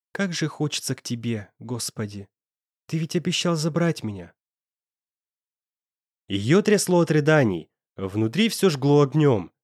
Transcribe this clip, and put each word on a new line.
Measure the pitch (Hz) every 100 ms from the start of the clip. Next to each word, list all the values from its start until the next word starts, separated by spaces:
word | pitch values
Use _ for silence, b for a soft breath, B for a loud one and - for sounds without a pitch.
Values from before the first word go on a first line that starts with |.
| _
«Как | - 196
же | 160 156
хочется | - 151 - -
к | 127
тебе, | - 120 120 110 101 _
Господи! | 113 120 - - 107 101 101 _ _ _ _ _ -
Ты | 165
ведь | 160
обещал | 175 180 165 175
забрать | 165 160 165 170 156
меня!» | 107 98 85 _ _ _ _ _ _ _ _ _ _ _ _ _ _ _ _ _ _ _ -
Ее | 98 107 185
трясло | 208 202 - 175
от | 165
рыданий, | 156 147 156 117 87 - _ _ -
внутри | 95 101 113 147 226
все | - 196
жгло | 143 139 147
огнем. | 143 151 147 107 85 _